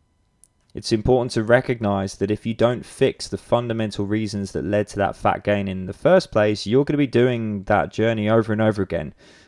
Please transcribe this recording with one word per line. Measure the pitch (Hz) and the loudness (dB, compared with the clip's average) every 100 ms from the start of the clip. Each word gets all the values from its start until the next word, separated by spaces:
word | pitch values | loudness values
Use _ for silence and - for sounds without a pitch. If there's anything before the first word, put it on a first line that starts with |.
| _ _ _ _ _ _ _ | _ _ _ _ _ _ _
It's | 120 - | -14 -4
important | 113 113 127 123 | -2 2 2 0
to | 117 | -2
recognize | 110 123 131 120 104 98 98 - | 2 2 2 -2 -2 0 -2 -2
that | 98 | -2
if | - 113 | -2 -4
you | |
don't | 113 113 101 - | 0 0 0 -8
fix | - 135 - - | 0 0 0 -8
the | 98 | -10
fundamental | - 120 120 113 107 - 101 | -2 -2 0 -4 -4 -4 -4
reasons | 110 107 104 98 | -2 -4 -4 -6
that | 78 78 | -4 -2
led | 104 104 | -2 -2
to | 101 | -2
that | 98 - | -2 0
fat | 104 92 | -2 0
gain | 101 101 98 | 0 -2 -2
in | 92 92 | -6 -8
the | |
first | - 156 185 - | -2 4 4 4
place, | 110 107 107 98 | 2 2 0 0
you're | 127 147 | 2 2
gonna | 147 | 0
be | 135 | 2
doing | 117 127 120 110 101 | 2 2 2 -4 -4
that | 92 101 78 | 0 2 0
journey | - 110 110 107 | 0 0 0 2
over | 113 110 | 2 2
and | 107 | 2
over | 110 101 | 0 0
again. | 92 85 76 - - - | -2 -4 -6 -12 -20 -20